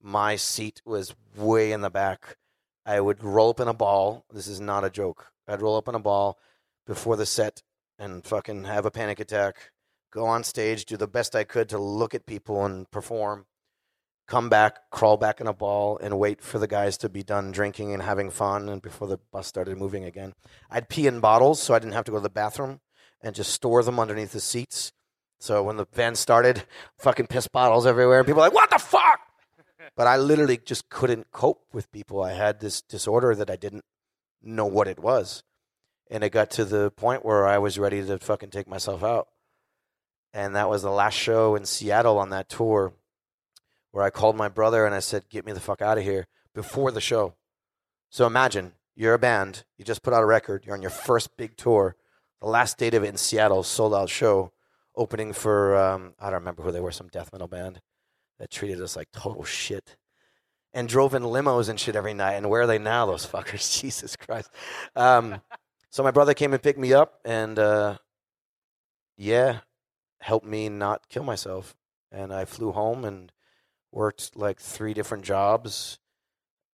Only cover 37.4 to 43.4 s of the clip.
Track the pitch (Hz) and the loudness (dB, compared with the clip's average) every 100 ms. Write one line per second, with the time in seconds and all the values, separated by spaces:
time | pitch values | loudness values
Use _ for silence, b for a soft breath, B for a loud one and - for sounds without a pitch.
37.4 | 98 101 101 95 101 101 95 95 - 104 | 4 4 2 0 -2 -2 -4 -6 -4 -6
38.4 | 98 98 95 95 - 95 107 117 - _ | -4 -12 -10 -8 -6 -4 -2 -2 -4 _
39.4 | _ _ _ _ _ _ _ _ _ 107 | _ _ _ _ _ _ _ _ _ -8
40.4 | 101 101 107 104 98 101 104 - - 113 | -4 0 0 0 0 2 2 2 0 4
41.4 | 110 104 98 - 104 104 117 104 98 95 | 4 2 -2 -6 0 4 4 4 0 -6
42.4 | 92 - 113 107 95 - _ _ _ _ | -8 -4 0 2 0 -6 _ _ _ _